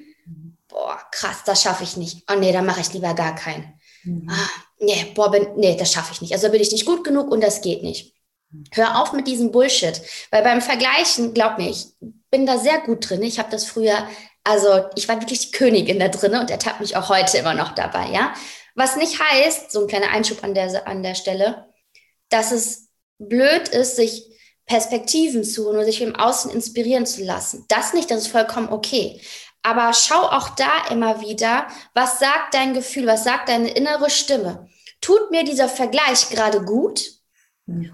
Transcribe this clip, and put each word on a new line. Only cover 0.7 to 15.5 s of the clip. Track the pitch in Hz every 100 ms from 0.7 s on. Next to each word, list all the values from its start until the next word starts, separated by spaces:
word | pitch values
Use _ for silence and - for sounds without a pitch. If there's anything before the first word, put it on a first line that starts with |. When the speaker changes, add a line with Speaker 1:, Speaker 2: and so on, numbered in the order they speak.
| - 60 - -
Speaker 1:
krass, | - 202 185 -
das | 190
schaffe | 202 175
ich | 175 180
nicht. | 170 - -
Oh | 202
nee, | 190
dann | 180 170
mache | 180
ich | 165
lieber | 185 175
gar | 170 160 160
keinen. | 165 156 151 _ _ _
Speaker 2:
Mhm. | 180 170 165
Speaker 1:
Ah, | 196 196 - - _
nee, | 208 180 - 208
boah, | 208
bin, | 202 196 -
nee, | 190 170
das | 175
schaffe | 170 -
ich | -
nicht. | 170
Also | 185 214
bin | 214
ich | 208
nicht | 214 320
gut | 339
genug | 302 285 277
und | 226
das | 208 -
geht | 185 170
nicht.“ | 175 165 - _ _ _ _
Speaker 2:
Mhm. | 156 147
Speaker 1:
Hör | 220 226 233
auf | 302
mit | 277 269
diesem | 240 233
Bullshit, | 233 269 - 170 160 - - -
weil | 214
beim | 233 240
Vergleichen, | 240 254 262 285 330 - 233
glaub | 226 220 -
mir, | 175
ich | - - _ 226 - _
bin | 269 269
da | 247
sehr | 247 311
gut | 311 226 -
drin. | 185
Ich | 226 226
hab | 220
das | - -
früher, | 233 220 214 - - - _
also | - 208 202 190 190 -
ich | -
war | 226
wirklich | 233 254
die | -